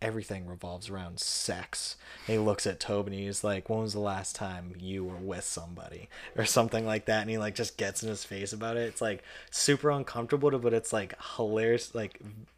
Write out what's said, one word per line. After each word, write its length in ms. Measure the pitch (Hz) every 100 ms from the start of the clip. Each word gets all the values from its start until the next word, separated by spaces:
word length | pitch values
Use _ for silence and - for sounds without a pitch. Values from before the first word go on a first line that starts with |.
"Everything 460 | 113 110 98 98 90
revolves 420 | 87 87 90 95
around 300 | 98 87 90
sex." 760 | - - - 90 - - - - - - -
And 60 | 110
he 40 |
looks 260 | 107 101 101
at 140 | 92
Toby 320 | - 104 98
and 80 | 98 98
he's 180 | 98
like, 260 | 104 95 -
"When 120 | 110
was 100 | 110
the 80 | 104
last 380 | 104 98 95 -
time 360 | 98 90 90 87
you 240 | 92 95
were 140 | 90 92
with 260 | 95 92
somebody?" 640 | - - 82 85 - - - - - -
Or 80 | 107
something 400 | 127 113 113 110
like 200 | 107 -
that. 140 | 107
And 60 | 107
he, 80 | 110
like, 180 | 107 104
just 200 | 110 -
gets 280 | 101 98
in 60 | 110
his 140 | 101
face 300 | - 98 98
about 240 | 107 113 117
it. 100 | 117
It's, 140 | -
like, 200 | 110 98 - - -
super 380 | - - 139 147
uncomfortable, 640 | 143 131 120 117 143 143 135
but 140 | 117
it's, 200 | 113 -
like, 200 | 110 95 - - -
hilarious. 580 | 107 110 113 117 -
Like, 280 | 117 104 - 104 107 -